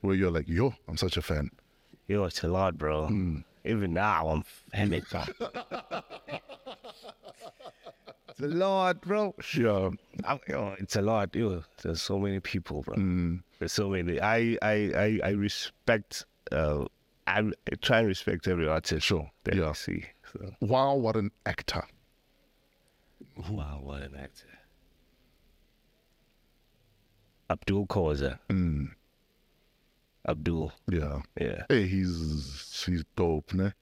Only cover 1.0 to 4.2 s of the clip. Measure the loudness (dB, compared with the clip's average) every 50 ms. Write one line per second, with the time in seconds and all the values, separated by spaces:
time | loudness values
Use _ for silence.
1 | -2 0 0 -2 -2 0 0 0 0 -2 -6 -12 _ _ _ _ _ _ -20 -20
2 | _ -2 0 0 0 0 -2 -2 -2 0 2 4 2 2 2 0 0 0 0 0
3 | 0 0 0 0 0 0 -2 -4 -6 _ _ _ _ -2 -2 0 0 0 0 2
4 | 2 2 2 2